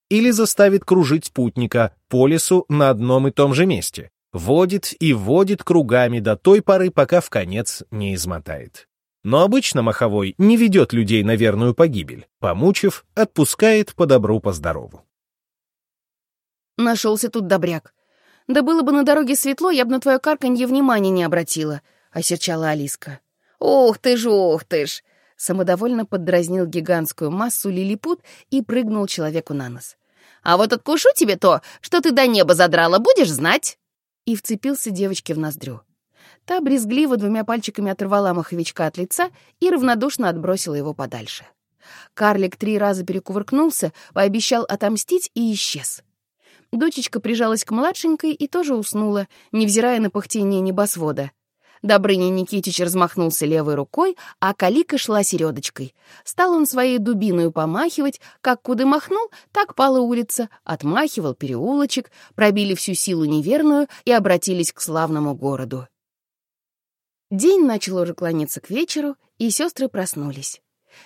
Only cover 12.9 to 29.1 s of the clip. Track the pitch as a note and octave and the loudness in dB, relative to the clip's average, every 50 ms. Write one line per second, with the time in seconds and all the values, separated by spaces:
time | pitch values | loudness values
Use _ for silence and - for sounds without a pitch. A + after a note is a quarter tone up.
12.9 | - - _ _ - - A3 - - - D3 - - - G#3 A3 A3 G#3+ G#3 - | -2 -2 _ _ -2 -2 -2 0 2 0 0 0 2 2 4 4 4 4 2 -2
13.9 | - - F3 D3 C3+ B2 G#2 G#2 G#2+ A2 - G#2 F2+ D#2 D2 E2+ D#2+ D2 A#1 G1+ | 0 0 2 4 4 4 4 4 0 0 0 -2 -4 -2 -4 -4 -4 -6 -8 -14
14.9 | - - _ _ _ _ _ _ _ _ _ _ _ _ _ _ _ _ _ _ | -20 -20 _ _ _ _ _ _ _ _ _ _ _ _ _ _ _ _ _ _
15.9 | _ _ _ _ _ _ _ _ _ _ _ _ _ _ _ _ - - A#3 A#3 | _ _ _ _ _ _ _ _ _ _ _ _ _ _ _ _ -4 -2 0 0
16.9 | A#3 G#3+ - A3 G#3+ G#3+ - A3 - A#3 G3 F3 G3 F3+ E3 F3 E3 D#3 - _ | 0 0 0 0 0 0 -2 -4 -4 -4 -2 0 0 0 0 -2 -4 -4 -8 _
17.9 | _ _ _ _ _ _ _ _ _ _ _ - B3+ D4 C4 C#4 E4 E4 C#4+ C4+ | _ _ _ _ _ _ _ _ _ _ _ 0 0 2 2 2 2 2 2 2
18.9 | C#4+ C#4+ C#4 C#4+ D4 D#4 D4+ A#3+ C#4 - - C#4 C#4 - E4 F#4 F4 C4 B3 A#3 | 2 2 4 4 4 4 4 0 0 -2 0 -2 -2 0 0 0 2 2 0 0
19.9 | C4 C4 - C#4 C4 C4 - D#4 D4+ C#4+ - B3+ B3+ A#3+ B3+ B3 B3+ C#4 C#4 C4 | 0 0 2 2 2 2 2 0 -2 0 0 -2 0 0 0 0 2 2 2 2
20.9 | A#3 G#3+ G3 F#3+ F#3+ F3+ F3 D#3+ E3+ E3+ E3 - - D#3+ D#3 D3+ D3 C#3+ _ _ | 2 2 2 2 2 0 0 0 0 -2 -2 -4 -6 -6 -4 -6 -6 -8 _ _
21.9 | _ _ _ _ - E3+ E3 - F3 E3 - - E3 D#3+ D#3+ D#3 D3+ D3+ C#3+ C#3+ | _ _ _ _ -8 -6 -4 -4 -4 -4 -4 -4 -4 -2 -2 -2 -2 -2 -4 -6
22.9 | - - - - C#3 - _ _ _ _ _ _ _ - - - C#4 C#4 B3+ A#3 | -8 -12 -14 -16 -18 -18 _ _ _ _ _ _ _ -4 0 2 4 6 4 4
23.9 | G#3+ - - B3+ B3 A#3 A3 A#3+ G#3+ G3 F#3+ F3 D#3 D#3+ - - F3+ D#3 C#3+ D3 | 2 2 0 0 0 2 2 2 2 2 4 2 2 0 -2 -4 -4 -4 -4 -4
24.9 | - - _ _ _ _ _ _ _ - - - F3+ F#3+ F3+ F3+ F3+ F3+ A3 B3 | -8 -12 _ _ _ _ _ _ _ -10 -6 -4 -2 -2 0 0 0 0 0 -2
25.9 | B3 A3+ A3 - - F#3 E3 F3+ F3+ F3 F3 E3 F3+ F#3 F3+ E3 D#3+ E3+ D#3+ E3+ | -2 -2 -4 -4 -6 -6 -2 0 0 0 0 0 -2 -2 -2 -2 -4 -6 -2 0
26.9 | F3+ E3+ D#3+ D3+ - - D#3+ D3 E3 F#3+ A3 A#3+ - - - G3+ F#3 F3+ F#3+ G3 | -2 -2 -2 -6 -6 -6 -6 -4 -4 -4 -4 -4 -4 -4 -4 -4 -4 -2 -2 -4
27.9 | G#3+ G#3 - D#4+ F4 F4 _ - - - _ - - C4+ A3 - A3+ B3+ B3 G#3+ | -4 -4 -4 -6 -6 -6 _ -20 -20 -20 _ -4 -4 -4 -2 -2 -2 -2 -2 -2
28.9 | A3 G#3+ G3+ G3 | -2 -4 -4 -4